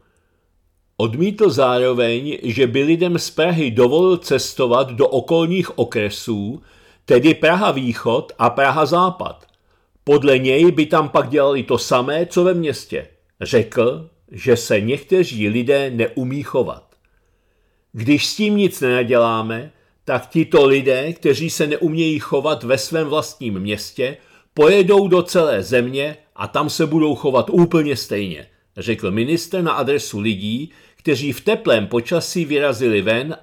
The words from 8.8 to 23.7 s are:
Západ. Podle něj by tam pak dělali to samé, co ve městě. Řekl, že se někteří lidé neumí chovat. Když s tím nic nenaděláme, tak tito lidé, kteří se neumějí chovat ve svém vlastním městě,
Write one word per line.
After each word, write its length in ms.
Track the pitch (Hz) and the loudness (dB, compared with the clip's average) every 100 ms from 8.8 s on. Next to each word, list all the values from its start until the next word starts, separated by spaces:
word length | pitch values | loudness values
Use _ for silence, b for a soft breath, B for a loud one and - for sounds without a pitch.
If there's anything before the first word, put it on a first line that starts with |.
| 143 | 0
Západ. 640 | 170 185 175 - - _ _ _ _ _ _ | 2 0 -2 -10 -14 _ _ _ _ _ _
Podle 340 | - 143 139 131 | 2 4 4 2
něj 340 | 131 135 175 | 4 4 4
by 140 | 156 151 | 4 2
tam 240 | 165 147 | 2 2
pak 200 | 160 127 | 0 0
dělali 340 | 143 139 139 | 2 2 2
to 140 | 113 123 | 0 -2
samé, 480 | - 127 127 151 170 | 0 -2 0 -2 -2
co 180 | - | 0
ve 100 | 175 | 2
městě. 540 | 175 160 123 - 90 - _ _ - | 0 -2 -6 -8 -10 -12 _ _ -12
Řekl, 680 | 87 113 110 - 117 151 160 _ _ | -2 0 0 0 0 -2 -8 _ _
že 260 | 107 110 117 | -6 2 2
se 240 | - 107 | 2 0
někteří 680 | 107 139 - 185 175 117 104 | 0 -4 0 0 2 -2 -2
lidé 420 | 117 123 139 135 | 0 2 0 0
neumí 520 | 120 113 - 127 139 | -2 -2 -2 -6 -6
chovat. 520 | 139 135 92 - - _ _ _ _ _ _ _ _ _ _ | -4 -2 -2 -6 -18 _ _ _ _ _ _ _ _ _ _
Když 340 | 113 113 147 - | -6 0 2 0
s 100 | - | -2
tím 220 | 214 208 | 0 2
nic 240 | 190 - | 2 0
nenaděláme, 880 | 127 123 117 123 117 113 110 113 147 - _ _ - | 0 0 2 2 2 0 -4 -8 -12 -18 _ _ -6
tak 240 | 127 - | -6 -2
tito 360 | 170 151 170 139 | -2 2 4 6
lidé, 480 | 139 135 127 147 | 4 2 0 -2
kteří 360 | 165 156 135 160 | -2 0 0 -2
se 180 | - 151 | -4 -2
neumějí 520 | 151 165 160 160 151 | -2 -2 0 -2 -2
chovat 440 | - 143 147 139 | -2 -2 0 -2
ve 140 | 117 131 | 0 -2
svém 300 | - 165 156 | 0 -4 -2
vlastním 520 | 131 113 - 123 95 | -4 -4 -8 -8 -6
městě, 580 | 101 | -6